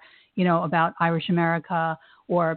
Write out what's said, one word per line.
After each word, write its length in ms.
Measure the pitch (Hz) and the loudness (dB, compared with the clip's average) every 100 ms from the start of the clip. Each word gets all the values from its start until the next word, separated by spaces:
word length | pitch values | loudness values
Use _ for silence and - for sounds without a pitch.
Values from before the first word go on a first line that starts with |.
| - - _ | -10 -20 _
you 100 | - | -2
know, 200 | 180 170 | 2 2
about 300 | 170 165 165 - | 0 0 0 0
Irish 280 | 165 165 - | 0 0 0
America 680 | 170 165 170 - 170 165 160 _ _ - | 0 0 -2 -4 -4 -4 -6 _ _ -4
or 300 | 175 165 | 0 0